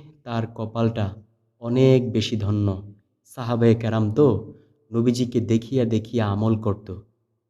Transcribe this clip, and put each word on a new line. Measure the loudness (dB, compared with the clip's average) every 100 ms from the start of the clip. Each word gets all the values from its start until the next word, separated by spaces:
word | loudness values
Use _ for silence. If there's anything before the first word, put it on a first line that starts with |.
| -8 _
তার | -8 -6 -4
কপালটা | -6 -8 -2 0 0 -4 -6 -18 _ _ _
অনেক | -2 4 6 4 2
বেশি | -2 -2 -2
ধন্য। | -2 0 0 -2 -8 -20 _ _
সাহাবায়ে | _ -12 -4 2 4
কেরাম | 4 2 -2 0
তো | 4 4 2 -4 -18 _ _ -6
নবীজিকে | -2 0 0 0 -2
দেখিয়া | 0 -2 0 -2
দেখিয়া | 0 -2 -2 -2 -2
আমল | 0 0 0
করত, | -2 -4 -8 -16 -18 _ _ _ _